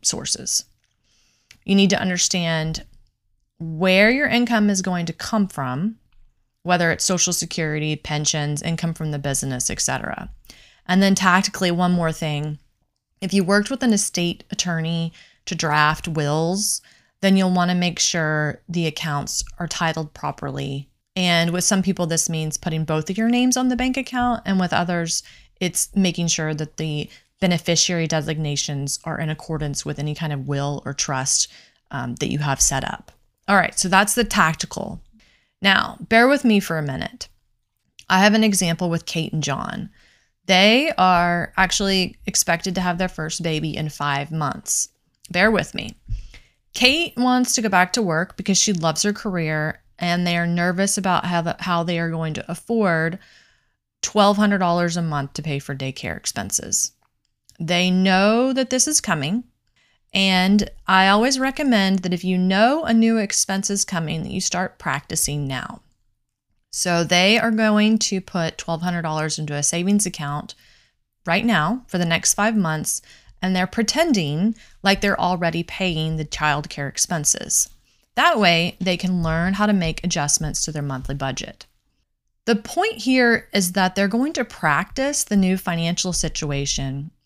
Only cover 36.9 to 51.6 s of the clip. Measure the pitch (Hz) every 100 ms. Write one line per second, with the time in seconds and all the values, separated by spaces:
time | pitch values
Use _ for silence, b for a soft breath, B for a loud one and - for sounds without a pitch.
36.9 | 135 - - - _ _ _ _ _ _
37.9 | - - 185 208 220 220 190 175 165 180
38.9 | 165 - 170 160 160 147 135 - - -
39.9 | b b b b b - 185 202 240 311
40.9 | - 185 175 175 175 - - 185 - 196
41.9 | 190 180 - - - - 170 196 185 180
42.9 | 175 185 - 156 - 165 156 160 - 151
43.9 | - 147 143 147 160 143 - - - -
44.9 | _ _ _ - 175 208 220 - - -
45.9 | - - B B B B B _ - 254
46.9 | 302 339 - 254 254 254 - 220 190 180
47.9 | - 196 156 185 - 196 185 - 180 160
48.9 | 156 208 208 214 180 156 156 156 - _
49.9 | - 175 175 175 170 170 175 175 180 196
50.9 | - 190 175 - 175 165 -